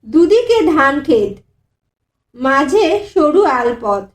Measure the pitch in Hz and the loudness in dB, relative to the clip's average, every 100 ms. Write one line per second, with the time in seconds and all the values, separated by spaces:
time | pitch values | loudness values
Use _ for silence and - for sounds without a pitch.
0 | 220 302 349 440 480 453 320 311 277 285 | 0 0 4 2 2 0 2 2 0 -2
1 | 269 233 202 - _ _ _ _ _ _ | 0 0 0 -8 _ _ _ _ _ _
2 | _ _ _ 240 262 269 285 403 349 403 | _ _ _ -6 -2 -2 0 0 0 -2
3 | - 381 302 339 381 254 240 240 226 202 | -4 -2 2 2 0 0 -4 -4 -4 -6
4 | 190 | -8